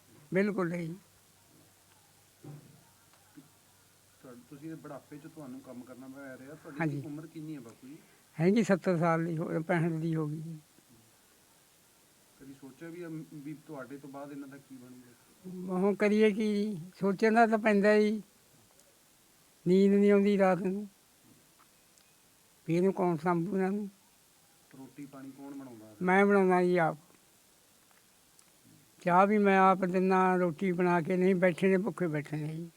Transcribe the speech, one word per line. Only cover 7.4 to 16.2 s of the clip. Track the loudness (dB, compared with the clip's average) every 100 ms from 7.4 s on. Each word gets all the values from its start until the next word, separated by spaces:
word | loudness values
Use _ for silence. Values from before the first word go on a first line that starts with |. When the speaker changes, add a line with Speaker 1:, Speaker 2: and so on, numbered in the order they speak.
| -14
Speaker 2:
ਹੈ | -14
ਬਾਪੂ | -16 -20 -20
ਜੀ? | -20 _ _ _ -2
Speaker 1:
ਹੈਗੀ | 2 2
ਸੱਤਰ | 0 0 0 0
ਸਾਲ | 0 0
ਦੀ, | -2 -6
ਹੋ-, | -6 -6
ਪੈਂਹਠ | -2 0 0
ਦੀ | -2 -4
ਹੋ | -2 -4
ਗਈ | -6
ਜੀ। | -12 -14 _ _ _ _ _ _ _ _ _ _ _ _ _ _ _ _ _ -20
Speaker 2:
ਕਦੀ | -20
ਸੋਚਿਆ | -20 -20 -18 -16
ਵੀ | -14 -12
ਅਮ, | -12 -14
ਵੀ | -14 -14
ਤੁਹਾਡੇ | -14 -14 -14 -14 -16
ਤੋਂ | -16
ਬਾਅਦ | -14 -14
ਇਹਨਾਂ | -14 -16
ਦਾ | -18
ਕੀ | -20 -20
ਬਣੂਗਾ? | -20 -20 -20 -20 _ _ -14 -10 -6 0
Speaker 1:
ਹੁਣ | 0
ਕਰੀਏ | 2 2 4